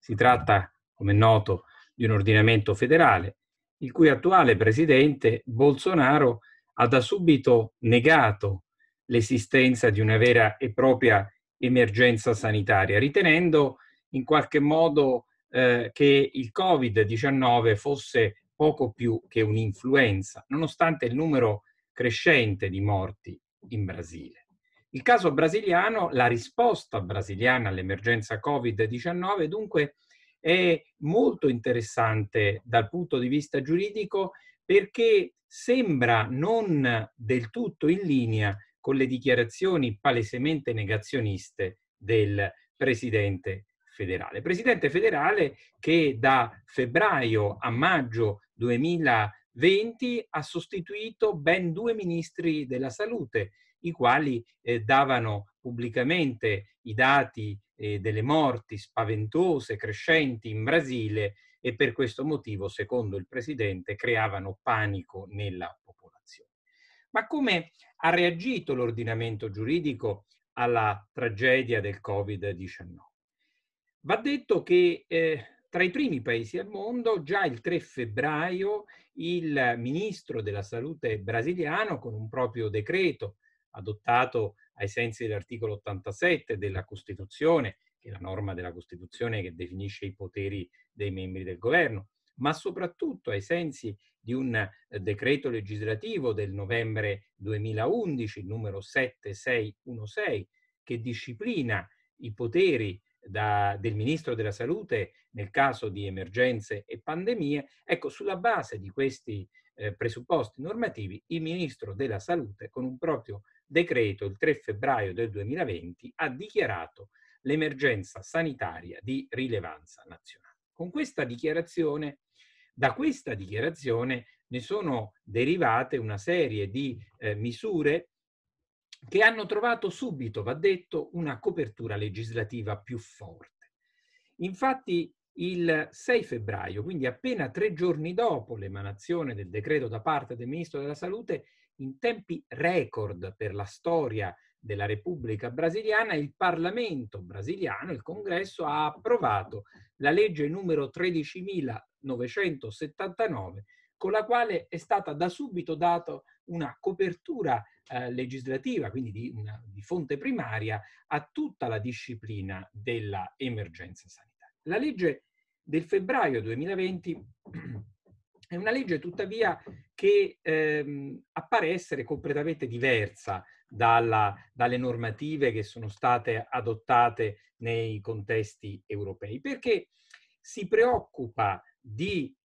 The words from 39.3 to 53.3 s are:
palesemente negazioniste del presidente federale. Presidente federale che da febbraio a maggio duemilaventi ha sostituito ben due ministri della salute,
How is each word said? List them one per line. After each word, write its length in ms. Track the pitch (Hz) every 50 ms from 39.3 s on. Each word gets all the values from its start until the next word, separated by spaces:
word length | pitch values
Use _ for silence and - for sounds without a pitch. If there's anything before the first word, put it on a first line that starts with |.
| 123 120 120 113 - - 185 190 180 160 135 120 107 -
palesemente 760 | _ - 123 120 110 104 - 123 131 151 160 147 147 -
negazioniste 1080 | 117 110 104 95 110 107 107 - - 131 113 104 98 90 - - _ - 98 92 95 _ _ _ _
del 540 | _ 110 101 113 110 107 101 101 101 101 92 - _ _ _ _
presidente 880 | _ 147 135 123 104 - 120 107 110 101 101 98 90 - 101 95 98 101 _ _ _ _ _ _ -
federale. 440 | 104 90 92 87 - - - 104
Presidente 480 | - 165 180 180 233 254 233 175 - 143
federale 640 | 131 180 214 226 180 143 147 175 208 208 165 139 - _ _ _ _ _
che 380 | - 151 160 170 160 143 123 110
da 320 | 117 135 135 127 117 113 - - _
febbraio 920 | _ - - 127 120 120 165 208 208 180 139 127 113 110 107 104 101 101 -
a 120 | - 120
maggio 720 | 117 120 147 180 185 160 131 120 110 113 113 104 101 - _ _
duemilaventi 1700 | _ - 113 120 120 120 143 165 175 170 160 135 120 113 107 104 - _ _ _ _ 120 135 180 190 202 220 233 226 - 254 247 240 233 - _
ha 120 | - 156
sostituito 960 | 147 - - 170 160 _ - 196 170 - 202 208 214 226 226 _ - - 196
ben 360 | 156 143 160 175 185 185 170
due 220 | 160 180 226 233 226
ministri 720 | 214 196 175 170 170 160 - _ - 175 170 156 151 143
della 240 | 123 127 123 135 131
salute, 640 | - - 208 226 240 220 151 110